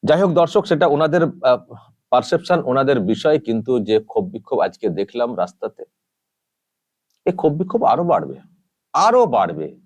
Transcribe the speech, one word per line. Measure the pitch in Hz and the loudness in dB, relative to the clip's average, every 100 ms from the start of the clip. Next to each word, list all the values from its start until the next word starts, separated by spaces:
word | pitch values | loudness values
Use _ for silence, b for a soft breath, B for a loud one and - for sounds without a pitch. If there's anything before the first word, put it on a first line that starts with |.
যাই | - 156 | 2 2
হোক | 196 | 4
দর্শক, | 160 170 214 - | 2 2 0 0
সেটা | 160 170 | 0 2
ওনাদের, | 143 156 170 | 2 2 2
আহ, | 165 - 131 123 - 113 B _ _ | 0 -2 0 0 -2 -20 B _ _
পারসেপশন, | 127 123 - - 175 | 0 2 -4 0 -2
ওনাদের | 127 127 135 135 | 0 0 2 0
বিষয়, | 95 107 156 151 | 0 -2 2 0
কিন্তু | - 113 113 127 | 0 -6 0 -2
যে | 104 107 107 | 2 -2 0
ক্ষোভ | - | -4
বিক্ষোভ | 92 101 - 123 | -4 -10 -6 -2
আজকে | 90 - 107 | -2 -2 -6
দেখলাম | 85 101 120 120 107 | -4 -6 -4 -4 -4
রাস্তাতে, | 90 - 113 _ - _ _ _ _ _ _ _ _ _ _ _ _ _ - | -6 -6 -12 _ -20 _ _ _ _ _ _ _ _ _ _ _ _ _ -6
এই | |
ক্ষোভ | 185 156 | 0 -2
বিক্ষোভ | 151 185 233 | -2 -4 -2
আরো | - 123 | 0 0
বাড়বে, | 175 123 73 67 _ _ _ _ _ | 0 0 -2 -14 _ _ _ _ _
আরো | 147 202 247 233 | 0 2 4 2
বাড়বে। | 117 92 78 76 - | 2 0 -2 -10 -12